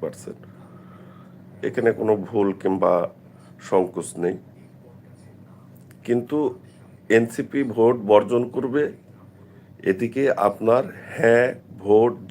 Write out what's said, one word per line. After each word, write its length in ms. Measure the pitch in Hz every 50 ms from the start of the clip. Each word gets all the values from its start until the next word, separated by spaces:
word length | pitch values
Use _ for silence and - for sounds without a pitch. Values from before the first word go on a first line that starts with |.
পার্সেন্ট, 380 | 82 73 - - - - - - - - - - - - - - - - - - - - - - - - - - - - - - 139 139
এখানে 220 | - 127 113 113 107 -
কোনো 120 | 113 107 107 101 90
ভুল 220 | 90 117 107 98 98 95 -
কিংবা 300 | - 95 95 92 92 87 90 87 - - - - - - - - - - - - - -
সংকোচ 420 | - 95 90 90 - 90 85 - - 85 87
নেই। 120 | 90 95 90 - - - - - - - - - - - - - - - - - - - - - - - - - - - - - - - - -
কিন্তু 320 | - 120 123 120 - 147 151 147 127 - - - - - - - - - - _ - 110
এনসিপি 440 | 113 117 117 - - 120 - - 139 135 120 104
ভোট 220 | 117 113 120 123 120 101 101
বর্জন 320 | 104 104 101 101 120 120 123 123 -
করবে, 280 | 127 120 123 127 147 147 - - - _ - - - - - _ - - - - - - - - - - 95
এদিকে 320 | 95 98 120 113 117 135 139 131 - - 101
আপনার 380 | 101 - - 107 110 120 127 135 185 - - - - -
হ্যাঁ 320 | - 117 117 117 120 123 131 - - - - - -
ভোট 300 | 98 101 104 110 117 120 120 - - -